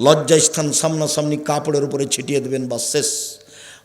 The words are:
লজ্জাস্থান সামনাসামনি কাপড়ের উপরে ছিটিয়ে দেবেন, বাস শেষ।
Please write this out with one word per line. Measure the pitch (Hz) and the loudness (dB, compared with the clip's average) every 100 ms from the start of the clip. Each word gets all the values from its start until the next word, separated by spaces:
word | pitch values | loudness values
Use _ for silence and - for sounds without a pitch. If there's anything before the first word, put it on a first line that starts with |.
লজ্জাস্থান | 131 156 135 156 151 - 151 | 4 4 6 4 4 0 -2
সামনাসামনি | - 160 156 151 - 151 147 | 0 0 0 -2 -2 -2 -2
কাপড়ের | 151 147 147 143 | -2 -2 0 0
উপরে | 139 143 139 | 0 -2 -2
ছিটিয়ে | - 127 139 | -4 -2 -2
দেবেন, | 127 135 127 | -2 -4 -4
বাস | 117 - | -6 -2
শেষ। | 147 139 - - - - - - - | -2 -2 -4 -8 -12 -20 -20 -20 -20